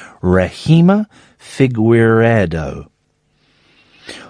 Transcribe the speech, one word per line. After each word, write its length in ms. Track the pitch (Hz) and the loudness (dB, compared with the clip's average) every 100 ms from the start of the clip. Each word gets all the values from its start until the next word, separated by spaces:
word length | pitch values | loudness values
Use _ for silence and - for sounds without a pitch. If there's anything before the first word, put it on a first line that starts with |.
| - - | -20 -8
Rehema 840 | 92 92 92 - - 165 175 202 214 _ _ _ | 0 0 0 -4 0 2 4 2 -2 _ _ _
Figueiredo. 1500 | - - 135 117 110 117 113 113 113 113 90 82 71 69 - _ _ _ _ _ _ _ _ _ _ _ - - - | -10 -2 -2 0 0 2 2 2 2 0 -2 -4 -8 -12 -18 _ _ _ _ _ _ _ _ _ _ _ -20 -20 -20